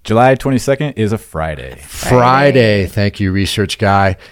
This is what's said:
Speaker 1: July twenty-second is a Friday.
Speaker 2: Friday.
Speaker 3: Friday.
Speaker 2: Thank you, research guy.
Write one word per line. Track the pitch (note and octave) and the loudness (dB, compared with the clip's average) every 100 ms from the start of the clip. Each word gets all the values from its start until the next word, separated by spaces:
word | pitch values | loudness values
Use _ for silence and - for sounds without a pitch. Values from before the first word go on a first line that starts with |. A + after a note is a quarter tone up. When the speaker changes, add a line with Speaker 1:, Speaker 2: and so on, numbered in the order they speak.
Speaker 1:
July | - A2+ B2+ | -2 2 4
twenty-second | C3 C#3 B2+ C#3 C3+ D3 | 2 0 -2 0 -2 -2
is | A#2 G#2+ | -4 -2
a | A2 | -4
Friday. | - D#2 D#2+ D2 B1+ B1 | -6 -8 -6 -8 -12 -18
Speaker 2:
Friday. | - - - B2 | -18 -10 0 2
Speaker 3:
Friday. | A#2+ C3+ C#3+ C3 A2 G#2 F2+ | 4 4 2 2 2 2 -2
Speaker 2:
Thank | G#2+ G2+ - | -2 -4 -2
you, | G2 | -2
research | G2 F#2+ - G2 - | -2 -2 -2 -4 -2
guy. | G2+ G2 F#2+ F#2+ - | 0 2 2 -2 -10